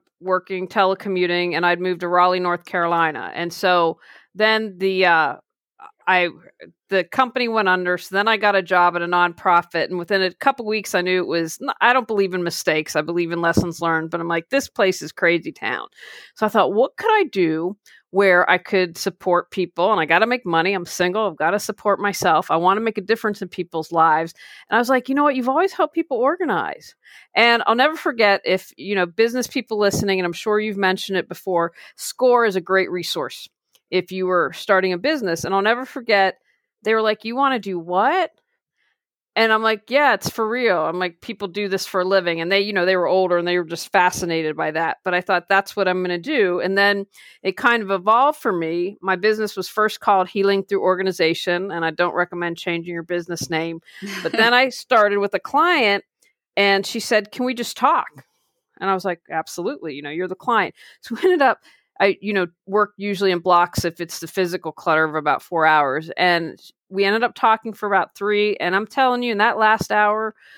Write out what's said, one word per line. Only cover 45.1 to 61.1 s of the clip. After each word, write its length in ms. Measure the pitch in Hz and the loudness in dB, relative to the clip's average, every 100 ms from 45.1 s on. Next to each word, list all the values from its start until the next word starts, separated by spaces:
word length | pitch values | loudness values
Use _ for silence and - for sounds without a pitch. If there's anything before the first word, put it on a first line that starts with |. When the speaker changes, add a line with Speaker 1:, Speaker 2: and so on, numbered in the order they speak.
Speaker 1:
I 80 | 180 | -2
thought, 260 | 190 180 - | 0 -2 2
"That's 280 | 196 - | 0 0
what 120 | 208 185 | -2 0
I'm 140 | 185 | 0
gonna 140 | 180 175 | -2 -4
do." 420 | 226 285 185 175 | -2 2 2 2
And 160 | 185 196 | 0 2
then 280 | 202 202 196 - - _ | 2 2 -4 -16 -20 _
it 120 | 196 | -6
kind 280 | - 254 233 | 0 2 2
of 80 | 196 | 0
evolved 480 | 190 202 233 285 294 | -2 2 4 4 0
for 120 | 233 | -2
me. 460 | 175 160 175 185 - | -2 -2 -4 -6 -6
My 160 | 190 | -4
business 400 | 180 214 214 214 | 0 0 0 -4
was 140 | 190 - | -6 -6
first 300 | 214 214 - | -2 -2 0
called 280 | - 196 185 | 2 2 2
Healing 360 | 202 196 196 | 0 0 0
Through 180 | 190 196 | -2 0
Organization, 920 | 185 185 190 175 160 165 180 175 196 | 0 0 -2 0 0 0 -2 -2 -4
and 140 | 165 | -4
I 60 | 160 | -4
don't 240 | 156 175 | -2 -2
recommend 420 | 175 175 175 175 165 | 0 -4 -4 -6 -6
changing 360 | 180 170 170 | -6 -6 -6
your 100 | 170 | -10
business 460 | 170 175 170 165 - | -6 -6 -6 -8 -4
name. 300 | 160 165 165 _ - 202 185 | -4 -4 -8 _ -16 -12 -6
But 100 | 170 | -4
then 200 | 220 233 | 2 4
Speaker 2:
<laughs> 0 | |
Speaker 1:
I 160 | 247 262 | 4 2
started 500 | - - 233 208 202 | -2 2 4 4 2
with 140 | 196 | -2
a 40 | 185 | -4
client, 640 | - 285 349 320 214 202 - _ _ _ _ - | -2 0 2 2 2 0 -4 _ _ _ _ 0
and 280 | 202 196 | 2 2
she 140 | 190 226 | 0 -6
said, 320 | - 214 208 | 0 0 0
"Can 140 | - | -6
we 80 | 247 | -4
just 240 | 240 226 - | -4 -8 -6
talk?" 480 | 269 330 - - _ _ _ _ _ - | -2 -2 -4 -14 _ _ _ _ _ -8
And 80 | 196 | -4
I 40 | |
was 100 | 185 | -4
like, 160 | 190 170 - | -4 -8 -8
"Absolutely. 640 | 160 - 175 196 294 160 | -10 -8 -8 -8 -8 -10
You 80 | 139 | -12
know, 80 | 143 | -10
you're 180 | 160 180 | -8 -8
the 80 | |
client." 400 | 185 247 226 175 - - _ | -8 -2 -2 -2 -8 -20 _
So 140 | - | -14